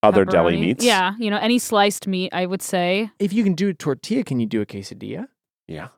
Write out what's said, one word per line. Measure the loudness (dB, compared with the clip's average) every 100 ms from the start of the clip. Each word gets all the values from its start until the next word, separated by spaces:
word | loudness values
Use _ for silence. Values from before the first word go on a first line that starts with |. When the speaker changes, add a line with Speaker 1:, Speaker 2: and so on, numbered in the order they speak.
Speaker 1:
other | 6 6
deli | 4 4 4 2
Speaker 2:
Pepperoni. |
Speaker 1:
meats. | 0 2 2
Speaker 2:
Yeah, | 2 0 -2
you | -4
know, | -2
any | 0 0
sliced | 2 2 2 0 -4
meat, | -4 -4
I | -4 -4
would | -6
say. | -4 -2 0 0 -4 _
Speaker 3:
If | -2
you | 0
can | 0 2
do | 0
a |
tortilla, | -2 -4 -4 -2 -4
can | -2 -2
you | -2
do | -2
a | -4
quesadilla? | -8 -14 -14 -12 -10 -12 _ _ _ -16
Speaker 1:
Yeah. | -14 -14